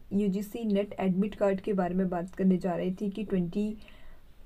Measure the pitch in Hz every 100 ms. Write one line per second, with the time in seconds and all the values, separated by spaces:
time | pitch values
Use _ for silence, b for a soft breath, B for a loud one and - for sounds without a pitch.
0 | - 196 208 190 202 240 226 196 208 -
1 | 190 180 208 - 202 190 - 190 180 180
2 | 190 175 180 - 190 180 180 170 185 185
3 | 208 196 202 190 175 202 214 214 B B
4 | B B B -